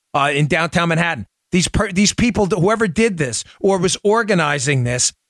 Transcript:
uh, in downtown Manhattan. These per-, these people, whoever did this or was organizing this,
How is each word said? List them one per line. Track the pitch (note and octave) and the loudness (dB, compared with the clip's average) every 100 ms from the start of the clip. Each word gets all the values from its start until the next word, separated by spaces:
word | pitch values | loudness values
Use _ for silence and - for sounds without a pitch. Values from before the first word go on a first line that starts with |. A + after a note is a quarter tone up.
| _ C#3+ | _ -2
uh, | C#3 | 0
in | C#3+ D3 | 2 0
downtown | E3+ E3 F3 E3+ | 0 0 0 0
Manhattan. | D#3+ E3+ D3+ G2 _ _ | 0 -2 -4 -10 _ _
These | F#3 D#3+ | -2 0
per-, | - G#3 | -2 -2
these | F#3 G3+ | 2 0
people, | - A#3 G#3+ G3 | 2 0 0 -2
whoever | F#3+ F3+ A3 A3 | 0 0 2 0
did | D#3 A3+ F3 | 0 0 0
this | C3+ A2 - - | -4 -6 -12 -2
or | G3 F#3+ | 0 2
was | F3+ - | 0 0
organizing | G3+ A3 G#3+ F#3+ D3 D3 C3 C3+ A#2+ | 0 0 2 0 2 0 0 0 0
this, | B2 - - _ | -2 -4 -6 _